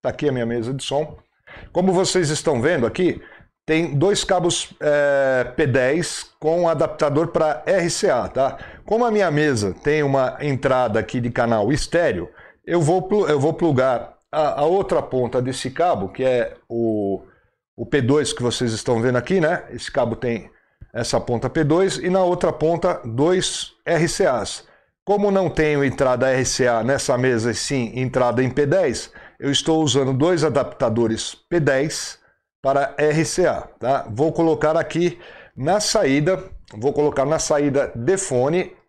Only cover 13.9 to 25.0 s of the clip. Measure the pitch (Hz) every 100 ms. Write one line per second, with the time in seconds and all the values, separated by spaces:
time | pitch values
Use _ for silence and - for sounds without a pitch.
13.9 | 117 - _ _ 151 147 - 151 190 196
14.9 | 165 - 131 120 127 123 131 131 - 175
15.9 | 160 190 - 131 123 113 - _ 117 113
16.9 | 107 101 95 - _ _ _ _ - 117
17.9 | 147 123 147 135 - 120 - 123 110 -
18.9 | 117 127 123 123 190 156 175 - 120 -
19.9 | - 117 113 123 113 - _ _ _ -
20.9 | - 117 117 - 117 127 160 147 165 190
21.9 | - 180 190 180 175 170 156 156 170 180
22.9 | 165 120 117 156 185 - - - _ -
23.9 | 165 165 - 180 123 98 - - _ _
24.9 | _